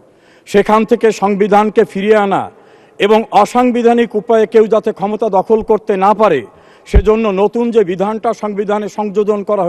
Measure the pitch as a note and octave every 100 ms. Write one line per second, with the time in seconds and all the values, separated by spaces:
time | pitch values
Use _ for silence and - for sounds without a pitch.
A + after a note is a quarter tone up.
0 | _ _ _ _ - G3+ G3 G#3+ G#3+ A#3
1 | A3+ G3+ G3 G3+ G#3 G3+ G#3+ A3+ G#3 F#3+
2 | G#3 G#3+ G3 E3+ G2 - _ _ _ -
3 | G3+ G#3+ F#3 F3+ G3+ B3 B3 A#3+ A#3 A#3+
4 | A#3 G#3+ - A3+ A3 A3 A3 G#3+ G#3+ -
5 | G3 G#3 A3+ F#3+ F3+ A3 G#3 G#3+ - G3
6 | F#3+ G#3+ G#3+ C#3+ G2+ _ _ _ - -
7 | F#3+ A3 A3+ F#3+ G3+ A#3 A#3+ A3+ F3+ F3+
8 | G3 A3 A#3 G#3+ G#3+ G3 G#3 G#3 G#3 -
9 | G#3 F#3+ G#3 G#3 G3 G#3